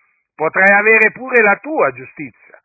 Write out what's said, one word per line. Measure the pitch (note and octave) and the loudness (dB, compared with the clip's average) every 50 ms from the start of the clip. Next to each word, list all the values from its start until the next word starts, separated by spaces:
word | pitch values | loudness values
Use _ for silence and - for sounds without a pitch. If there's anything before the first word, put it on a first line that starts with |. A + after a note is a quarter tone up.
| _ _ _ _ _ _ _ | _ _ _ _ _ _ _
Potrai | - D#3 D#3+ - F#3 F#3+ G3 G3+ G3+ | -6 -6 -4 0 2 2 2 2 2
avere | G#3 A3 A3 A3 A3 G#3 | 2 2 2 2 2 0
pure | - A3 B3+ C4 B3+ A#3 | -2 -6 -6 -2 0 2
la | G#3+ G3+ G3+ | 2 2 0
tua | - - D4 D#4+ C4+ E3 C3+ | -2 -4 -6 -4 -2 -2 -2
giustizia, | B2+ B2+ B2+ - - - D3 A#2 - _ _ _ - - | -4 -8 -16 -20 -18 -18 -18 -18 -20 _ _ _ -20 -20